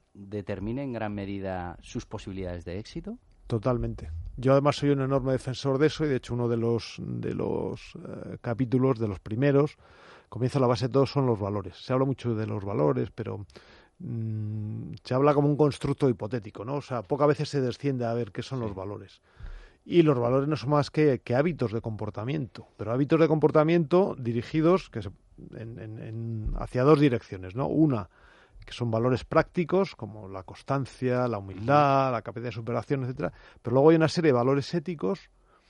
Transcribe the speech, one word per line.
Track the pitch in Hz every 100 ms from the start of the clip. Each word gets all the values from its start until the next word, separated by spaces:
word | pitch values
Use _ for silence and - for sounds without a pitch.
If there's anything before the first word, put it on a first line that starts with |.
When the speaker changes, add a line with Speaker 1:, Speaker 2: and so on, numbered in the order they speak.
| _
Speaker 1:
determina | 107 98 104 95 95 104 123
en | 139
gran | 117 107
medida | 104 98 101 95 92 87 85
sus | - 123 -
posibilidades | 104 - 95 90 87
de | 87 90
éxito? | 113 170 196 240 _ _ -
Speaker 2:
Totalmente. | 113 131 120 117 110 - - - -
Yo | 127
además | 139 143 -
soy | 143
un | 139
enorme | 131 139 131
defensor | 131 - 120 139 131
de | 151
eso | -
y | 156
de | 127
hecho | -
uno | 120 120
de | 117
los, | 117 113 - -
de | - 120 -
los, | - - - - - - -
eh, | - - - 110
capítulos, | - 113 127 127 131 117
de | 110
los | 92
primeros, | - 107 143 139 147 - - - - - _
comienza | 107 127 139
la | 123
base | 117 127
de |
todo | 131 135
son | 143
los | 131 107
valores. | 101 104 95 -
Se | -
habla | 127
mucho | 135 127 123
de | 107 107
los | 107
valores, | 98 113 147 127 117
pero, | - 107 104 101 - - - _ _
mm, | 180 117 113 107 107 107 104 110 92 -
se | -
habla | 127 147
como | 143 147
un | 143
constructo | 147 - 139 139 139
hipotético, | 110 104 120 101 -
¿no? | 110 143
O |
sea, | - 123
pocas | 104 139 147
veces | 147 147
se | 143
desciende | 127 110 143 131 117
a |
ver | 117 107
qué | -
son | - 131
Speaker 1:
Sí. | 113
Speaker 2:
los |
valores. | 95 95 101 101 _ _ - - - - _
Y | - 175
los | 156 127
valores | 120 135 139
no | 151
son | 127
más | 147 139
que, | - 151 123
que | -
hábitos | 120 160 147 120
de | 110
comportamiento, | 113 107 107 104 117 156 117 - - -
pero | 104
hábitos | 120 143 160
de | 160
comportamiento | 156 151 147 151 175 151 175 202 -
dirigidos | 120 120 - 160 156 185 -
que | 120
se, | 98 - _ - - -
en, | 113 117
en, | 110 110
en, | 104 113 113 113 110 -
hacia | 117 127
dos | 131 156
direcciones, | 147 117 - 95 92 98
¿no? | 80
Una, | - 156 120 98 _ - - _ - -
que |
son | - 120
valores | 110 123 127
prácticos, | - 160 151 - 160 185 196 -
como | 107 107 95
la | 95
constancia, | 87 - - 139 127 - 127 123 123
la | 107
humildad, | 95 92 113 147 143 139 135
Speaker 1:
Ujú. |
Speaker 2:
la | 117
capacidad | - 98 120
de |
superación, | 113 113 117 - 139
etcétera. | 127 127 160 - - -
Pero | -
luego | 127 151
hay | 165
una | 156
serie | - 160
de | 123
valores | 123 139 -
éticos | 175 160 160 185 196 - _ _ _ _